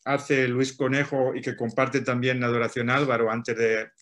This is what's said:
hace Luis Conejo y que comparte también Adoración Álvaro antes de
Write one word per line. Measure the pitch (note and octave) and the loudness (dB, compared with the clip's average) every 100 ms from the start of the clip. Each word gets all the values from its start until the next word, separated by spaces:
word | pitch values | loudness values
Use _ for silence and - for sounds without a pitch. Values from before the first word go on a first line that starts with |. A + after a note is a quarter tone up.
hace | B2+ C#3 - C#3 B2+ | -4 -2 0 0 2
Luis | B2 C3 | 2 -2
Conejo | - C3 C3+ C#3 C#3 C3 | 0 0 0 0 0 0
y | C3 | -2
que | C3 - | -6 -4
comparte | A#2+ C3+ C3 C3+ | -4 0 0 0
también | A#2+ B2 B2+ B2+ | 0 0 0 0
Adoración | A#2+ A#2+ A#2 B2+ A#2+ | 0 0 0 -2 0
Álvaro | C3 C#3 A#2 A2 | 0 2 2 0
antes | A2+ A#2 A2+ | 0 -4 0
de | A2+ A2 A2 _ | 2 2 -4 _